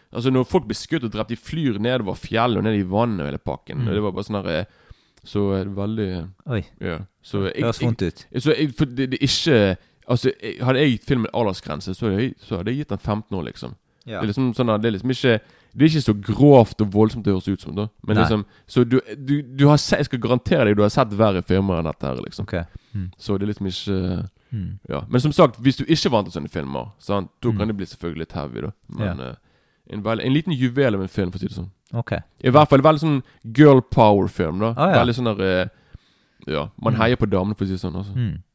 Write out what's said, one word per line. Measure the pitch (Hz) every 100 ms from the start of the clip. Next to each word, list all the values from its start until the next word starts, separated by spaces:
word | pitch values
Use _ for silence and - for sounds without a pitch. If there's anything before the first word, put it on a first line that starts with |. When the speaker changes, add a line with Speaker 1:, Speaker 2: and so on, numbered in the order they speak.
| _
Speaker 1:
Altså, | - 123
når | 131 127
folk | 185 113
blir |
skutt | 107 - 160 117
og |
drept, | 104 101
de | 113
flyr | - 156 147 101
nedover | 113 127 101 -
fjellet | - 110 120 101
og | 104
ned | 104
i |
vannet | 92 98 120 101
og | 71
hele | 69
pakken. | - 65 - 143
Speaker 2:
Mm. | 117
Speaker 1:
Og |
det | 98
var | 104 87
bare | 101
sånn | 104
her, | 92
eh, | 80 95 _ - - _ _
så | - 101 101
er | 98 98
det | 98
veldig | 101 110 101 92 85 95 -
Speaker 2:
Oi. | 117 - -
Speaker 1:
Ja. | - 82 95 _
Så | - 101 95
jeg, | -
Speaker 2:
Høres | 117 113
vondt | - 113
ut. | 87 - -
Speaker 1:
jeg, | -
så | 143 123
jeg, | 151
for | 123 147
det, | 120 131
det | 123
er | 135
ikke, | - 170 123 101 90 _ _ -
altså, | 123 - -
jeg, | 113 - 120
hadde | 131
jeg | 151 117
gitt | -
filmen | 131 107
aldersgrense, | - 110 95 - 73 -
så | 92 117
hadde | 95
jeg, | 123 -
så | - 92
hadde | 98
jeg | 135
gitt | 147 98
den | -
femten | 104 - 95
år, | 67
liksom. | - - - _ _ -
Speaker 2:
Ja. | 107
Speaker 1:
Det |
er | 107
liksom | 101 127 113
sånn | 123
at | 107
det | 113
er | 98
liksom | 117
ikke, | 127 131 110 - _ _ -
det | 156
er |
ikke | 156 123
så | 104 101
grovt | 107 147 139 110 -
og | 107 101
voldsomt | 110 117 104
det | 95
høres | 90
ut | 95
som, | - 87
da. | 107 - -
Men | 107
Speaker 2:
Nei. |
Speaker 1:
liksom, | 80 107 98 _ -
så | - 120
du, | 127 -
du, | 107 135 147
du | 131 135 143
har | 147
se-, | - 214
jeg | 165
skal | 127
garantere | 117 123 - 165 107
deg, | 104
du |
har | 104
sett | - 117
verre | 101 110 92 -
filmer | 92 98 85
enn | 82
dette | - 67
her, | 64 -
liksom. | - -
Speaker 2:
Ok. | 90 85 - _ 104
Mm. | 92 -
Speaker 1:
Så | - 98
det | 104
er |
liksom | 104 98
ikke, | 90 - 95 92 90 95 - _
Speaker 2:
Mm. | 117 87 95 -
Speaker 1:
ja. | 69 104
Men | 123
som | 147
sagt, | 147 160 113
hvis | 123 -
du | 135
ikke | 160 -
vant | 120 90
til | 82
sånne | 71
filmer, | 90 69 69 62 -
sant, | - 101 92 _
da | 123
Speaker 2:
Mm. | 107
Speaker 1:
kan | 107
det | 104
bli | 92
selvfølgelig | - 87 78 80
litt |
heavy, | - 73 57
da. | 71 - -
Men, | - 101 85
Speaker 2:
Ja. | 64
Speaker 1:
eh, | - _ _ _ _ -
en | 104
vel-, | 101 113 123
en |
liten | 139 175
juvel | 143 127 123 135 98
av |
en | 95
film, | - 90
for | 92
å |
si | -
det | -
sånn. | 92 - _
Speaker 2:
Ok. | 117 - - - _
Speaker 1:
I | 127
hvert | 127 151
fall | 135
veldig | 143 156
sånn | 156 139 - _ 117
girl | 113 151 135
power | - - 110 101 95
film, | - 82 87
da. | 110 117
Speaker 2:
Ah, | 165
ja. | 147
Speaker 1:
Veldig | 120 117
sånn | 120 101
der, | 95 90
eh, | 92 - _ - _ _ _ _ -
ja, | 73 76 -
man | 113
Speaker 2:
Mm. | 120
Speaker 1:
heier | 113 123
på | 104
damene, | 95 95 107
for | 98
å |
si |
det | 92
sånn, | 92 82
altså. | 101 113
Speaker 2:
Mm. | 113 76 -